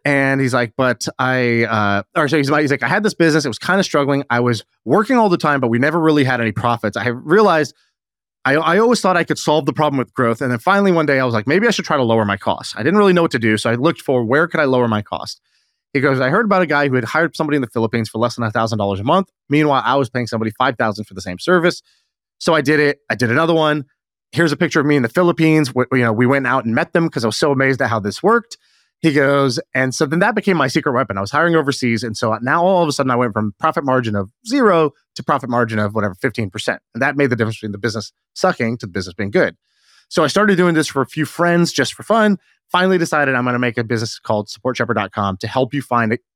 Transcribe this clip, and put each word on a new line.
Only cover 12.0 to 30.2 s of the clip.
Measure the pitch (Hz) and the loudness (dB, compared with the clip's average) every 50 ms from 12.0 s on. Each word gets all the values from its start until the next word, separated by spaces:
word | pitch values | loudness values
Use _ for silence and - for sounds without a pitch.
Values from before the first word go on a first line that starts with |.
lower | 123 113 113 113 107 | 2 2 2 2 2
my | 101 98 | 0 -2
costs.' | - - 101 87 - - - - | -2 -2 -4 -4 -4 -6 -12 -8
I | 104 | -4
didn't | 113 160 196 214 | -2 0 2 4
really | 202 190 180 | 4 4 4
know | 175 | 4
what | 165 - | 2 0
to | - 117 | 0 0
do. | 117 110 107 | 0 2 0
So | 104 - 117 | 0 0 -2
I | 117 | -2
looked | 120 139 170 - - | 0 0 -2 -2 -2
for | - - 131 123 117 | -2 -2 -2 0 0
where | 110 131 151 175 | 0 0 0 0
could | 165 - 165 | 0 0 0
I | 147 | 0
lower | 135 127 123 120 113 | 2 2 2 2 2
my | 107 104 | 0 -2
cost." | 104 - 87 64 - - - _ _ _ _ _ _ _ _ _ _ _ | -4 -6 -8 -10 -10 -12 -16 _ _ _ _ _ _ _ _ _ _ _
He | - 135 | -2 0
goes, | 135 139 135 131 | 0 2 2 2
"I | 127 131 | 0 0
heard | 170 220 240 | 0 0 0
about | 196 202 185 | 2 0 0
a | 180 | 0
guy | 147 147 143 143 139 | 0 0 0 0 0
who | 127 | 0
had | 123 110 | -2 -2
hired | - - 160 170 156 - | -2 -2 -2 -2 -2 -2
somebody | - 160 147 147 | -4 -4 -2 -2
in | 143 | -2
the | 123 - | -2 -4
Philippines | - 117 113 107 - 117 110 - | -4 -2 -2 -2 -2 -4 -4 -4
for | - | -4
less | 110 117 117 - | -2 -2 -2 -2
than | 123 117 | -4 -6
a | 110 | -4
thousand | 107 117 113 107 117 104 | -2 -2 -2 -2 -2 -2
dollars | 101 101 98 98 | -2 -2 -2 -2
a | 104 | 0
month. | 135 170 196 190 - _ _ _ - | 2 2 2 0 -2 _ _ _ -2
Meanwhile, | 143 156 151 147 135 127 107 | 0 2 2 2 2 0 0
I | 120 131 | 0 0
was | 139 131 - | 0 0 -2
paying | - 123 120 | -4 -6 -6
somebody | - 117 110 110 110 | -4 -4 -4 -4 -4
five | - - 127 139 117 - | -2 -2 -2 -2 0 0
thousand | 120 107 98 107 107 | -2 -2 -2 -6 -10
for | - | -14
the | 95 98 | -14 -14
same | - 92 90 - | -12 -12 -12 -6
service. | - 170 185 175 165 175 - - - _ _ _ _ _ _ _ _ _ _ - | -2 0 2 2 2 0 -2 -4 -10 _ _ _ _ _ _ _ _ _ _ -6
So | - 175 160 | -2 0 0
I | 156 | 2
did | 131 143 156 151 | 2 2 2 2
it. | 147 143 143 - _ - | 2 2 0 -2 _ -8
I | 110 | -4
did | 104 127 113 | -2 -2 0
another | 120 156 165 165 | 0 0 2 2
one." | 165 160 156 151 151 151 135 _ _ _ _ _ _ _ _ _ | 2 2 2 0 0 -2 -4 _ _ _ _ _ _ _ _ _
Here's | - 143 170 151 | -2 0 0 0
a | 143 | 0
picture | - 175 151 - 160 | 0 -2 0 0 0
of | 135 | 2
me | 151 147 | 2 2
in | 139 | 2
the | 120 110 | 2 0
Philippines. | - 180 180 170 160 - 160 160 156 156 147 123 | 0 2 2 2 2 2 2 4 4 4 2 0
W-, | - 123 123 - | -2 -2 -2 0
you | 135 127 | 0 0
know, | 120 113 | 2 2
we | 107 117 123 | 2 2 2
went | 123 139 139 131 | 2 2 2 0
out | 120 131 131 113 | 0 -2 -2 -2
and | 113 113 | -2 -2
met | 147 175 - | -2 -2 0
them | - 170 165 156 | 0 0 0 0
'cause | - 135 113 | -2 -2 -2
I | 110 | -2
was | - | 0
so | - 160 147 | 0 0 2
amazed | 139 131 135 135 135 127 | 2 2 2 0 0 0
at | 131 110 | -2 -2
how | 117 107 | -2 -2
this | 95 104 - - | -4 -4 -4 -2
worked. | 165 208 233 233 - - - - _ _ _ _ _ _ _ _ | 0 0 2 0 -2 -6 -18 -20 _ _ _ _ _ _ _ _
He | - 160 | 0 2
goes, | 135 147 139 139 143 139 139 131 117 - - _ - | 2 2 2 2 2 2 2 0 -2 -4 -6 _ -2
"And | 131 131 131 - | -2 -2 -2 -2
so | - 160 | -2 -2
then | 135 160 175 | 0 0 0